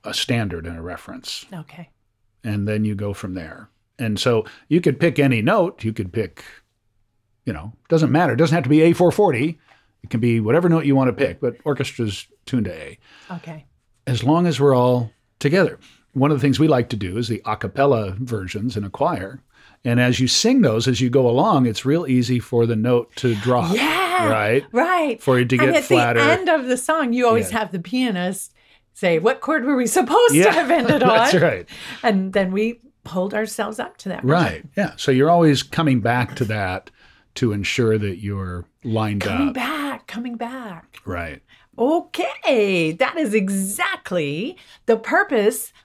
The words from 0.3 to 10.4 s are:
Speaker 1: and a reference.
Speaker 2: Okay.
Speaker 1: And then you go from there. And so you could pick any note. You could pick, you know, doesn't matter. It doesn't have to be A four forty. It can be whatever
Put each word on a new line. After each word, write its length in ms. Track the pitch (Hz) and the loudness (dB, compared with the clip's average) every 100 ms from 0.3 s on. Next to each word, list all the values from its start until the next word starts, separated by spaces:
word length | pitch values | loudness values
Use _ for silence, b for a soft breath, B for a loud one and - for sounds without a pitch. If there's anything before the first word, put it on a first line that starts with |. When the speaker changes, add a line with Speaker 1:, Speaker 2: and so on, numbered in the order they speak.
| 117 107 85 80 | -2 -2 -6 -10
Speaker 1:
and 140 | 85 | -12
a 20 | |
reference. 640 | 85 87 - 254 - - - | -12 -14 -14 -16 -14 -14 -14
Speaker 2:
Okay. 360 | 185 151 - 170 _ _ _ _ _ | -16 -16 -20 -20 _ _ _ _ _
Speaker 1:
And 240 | 117 104 101 | -6 -4 -2
then 180 | 107 107 | -2 -2
you 100 | 98 | -4
go 180 | 101 | -6
from 220 | 101 101 92 | -8 -10 -10
there. 340 | 80 - 107 _ _ - | -12 -16 -20 _ _ -8
And 200 | 113 104 | -6 -2
so 260 | - 120 - B B | 0 0 -2 B B
you 140 | 156 | 0
could 180 | 170 127 | 2 0
pick 200 | 170 131 | 0 2
any 240 | 139 120 | 2 2
note. 400 | 113 214 175 - | 2 2 0 -2
You 100 | 113 | -6
could 180 | 110 95 | -6 -6
pick, 320 | 117 98 - - - _ _ _ _ _ _ _ _ - | -6 -6 -10 -20 -20 _ _ _ _ _ _ _ _ -10
you 80 | |
know, 200 | - 104 - _ | -8 -10 -18 _
doesn't 240 | 160 151 | 0 2
matter. 220 | 139 170 | 2 2
It 40 | 120 | 2
doesn't 180 | 139 165 | 2 2
have 80 | |
to 60 | 120 | 2
be 120 | 151 | 6
A 120 | 165 | 6
four 180 | 165 180 | 6 4
forty. 480 | - 208 120 147 160 b b b _ | 4 2 2 -2 -6 b b b _
It 80 | - | -8
can 80 | 117 | -2
be 200 | 117 | 2
whatever 300 | 117 | 2